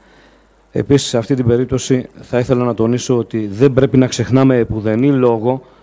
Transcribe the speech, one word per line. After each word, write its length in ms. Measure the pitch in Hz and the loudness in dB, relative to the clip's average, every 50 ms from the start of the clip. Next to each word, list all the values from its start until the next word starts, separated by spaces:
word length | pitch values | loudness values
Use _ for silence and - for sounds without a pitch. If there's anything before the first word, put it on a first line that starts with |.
| _ _ _ _ _ _ _ _ _ _ _ _ _ _ _ | _ _ _ _ _ _ _ _ _ _ _ _ _ _ _
Επίσης, 360 | - - - 143 139 - - | -6 0 2 2 0 2 0
σε 100 | - 117 | -4 -4
αυτή 160 | 113 - 143 | -2 -2 -2
την 120 | 127 123 | -2 0
περίπτωση, 600 | 117 120 120 131 127 135 123 - - 135 127 - - - - | 0 0 0 0 -2 -4 -6 -2 -2 -2 -2 -2 -6 -14 -20
θα 180 | - - - 120 | -14 -6 -4 -4
ήθελα 260 | 123 - 127 123 123 | 0 0 0 0 0
να 100 | 123 113 | -2 -2
τονίσω 440 | 107 113 113 123 120 - - 127 120 | -2 0 0 0 -2 -2 -2 -2 -2
ότι 280 | 113 - - 113 107 | -2 -4 -6 -6 -6
δεν 260 | 104 98 104 135 143 123 | -6 0 2 2 2 4
πρέπει 240 | 131 131 131 123 | 2 2 2 4
να 100 | 131 131 | 2 2
ξεχνάμε 500 | 120 - - 113 - 120 131 135 135 127 | 2 0 -4 -4 0 2 2 4 4 4
επουδενή 540 | 120 113 - 110 110 101 110 107 113 131 143 | 2 0 0 -4 -4 -2 -2 -2 0 0 0
λόγο 520 | 139 131 127 120 117 110 107 123 131 139 - - _ _ | 2 2 2 2 2 0 0 -2 -4 -4 -8 -14 _ _